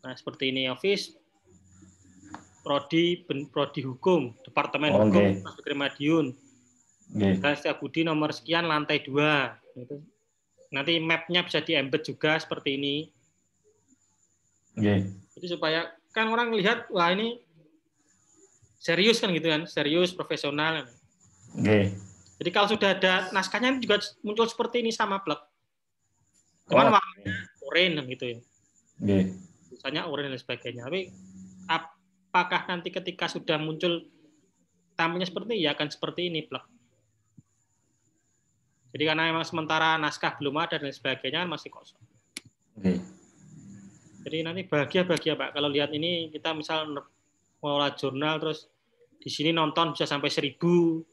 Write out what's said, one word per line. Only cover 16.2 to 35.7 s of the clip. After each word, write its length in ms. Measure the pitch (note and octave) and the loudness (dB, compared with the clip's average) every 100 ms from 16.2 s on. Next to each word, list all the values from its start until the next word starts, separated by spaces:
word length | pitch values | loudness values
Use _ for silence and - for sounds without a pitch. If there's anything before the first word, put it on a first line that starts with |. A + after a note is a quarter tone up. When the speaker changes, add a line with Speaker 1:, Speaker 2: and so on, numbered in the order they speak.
| A3 | 0
Speaker 1:
orang 240 | A3+ A#3+ A3 | 2 2 2
lihat, 320 | G3 A#3+ - | 2 0 -2
wah 220 | F#3+ E3+ | 2 2
ini 240 | F#3 A3+ A#3+ _ _ _ _ _ _ _ _ _ _ _ _ _ _ | 2 -2 -6 _ _ _ _ _ _ _ _ _ _ _ _ _ _
serius 460 | - E3 G#3 A3+ | -2 4 6 4
kan 80 | G#3+ | 2
gitu 160 | E3 D#3+ | 0 0
kan, 240 | D3+ E3+ | 0 -2
serius, 400 | - D3 D#3+ F3+ | -2 0 2 0
profesional. 680 | - D3 D#3 D3 D3 D#3 D#3+ B2+ - _ _ _ _ - | -2 -6 -4 -2 0 0 -2 -6 -18 _ _ _ _ -16
Speaker 2:
Nggih. 400 | - G2+ G#2+ G2 - - - - _ | -2 4 4 4 -2 -14 -20 -20 _
Speaker 1:
Jadi 80 | E3+ | -2
kalau 180 | G3 G3+ | 2 2
sudah 300 | G#3+ G3+ F#3 | 4 2 4
ada 320 | F#3 F#3 F#3+ | 4 2 0
naskahnya 480 | G3+ F#3 G#3 B3 C4+ | -2 -2 0 0 0
juga 240 | G#3 G#3 - - G#3 | 2 0 0 -10 -6
muncul 240 | G#3 A3+ | 0 0
seperti 320 | - A3+ A#3+ | 0 -2 0
ini 80 | A3+ | -2
sama 320 | A3 G#3 G3 | -2 -2 -2
plek. 160 | E3 D3 - _ _ _ _ _ _ _ _ _ _ _ _ | -2 -6 -6 _ _ _ _ _ _ _ _ _ _ _ _
Cuman 240 | - - | 6 8
Speaker 2:
Oh, 40 | G#3 | 6
Speaker 1:
warnanya 260 | - - | 4 -10
Speaker 2:
nggih. 460 | G2+ G2 - _ C#3 | -8 -8 -8 _ -2
Speaker 1:
oranye 340 | D#3 F3+ D3+ B2+ | 2 4 2 -4
gitu 140 | B2+ B2 | -6 -6
ya. 120 | A#2 - _ _ _ _ _ | -8 -14 _ _ _ _ _
Speaker 2:
Nggih. 280 | G2+ G2 F#2 F#2 - _ _ | 2 4 2 -2 -16 _ _
Speaker 1:
Misalnya 300 | - C3+ D3+ F3 | -10 -6 -4 -4
oranye 260 | C#3+ C#3+ | -4 -4
dan 80 | B2+ | -6
sebagainya. 420 | - B2 B2 B2 A#2+ | -8 -8 -8 -10 -6
Tapi 160 | F#3 F#3 - - - - - F#3 | -6 -6 -14 -20 -20 -20 -18 -2
apakah 920 | E3+ - _ _ _ _ F3+ E3+ F3 - | -2 -2 _ _ _ _ 0 2 -2 -2
nanti 240 | F3+ F3 | -6 -6
ketika 380 | F#3 F#3 F3 E3+ | -8 -8 -6 -6
sudah 320 | E3+ - D3+ | -6 -2 -2
muncul 480 | D#3 D#3 F3 E3+ - _ _ _ _ _ _ _ _ - | 0 -2 -2 -2 -6 _ _ _ _ _ _ _ _ -2
tampilnya 320 | E3 F3 F#3 | 0 0 -4
seperti 240 | G3 G3+ | -6 -4
ini, 160 | A3+ | -2
ya 80 | D3+ | 0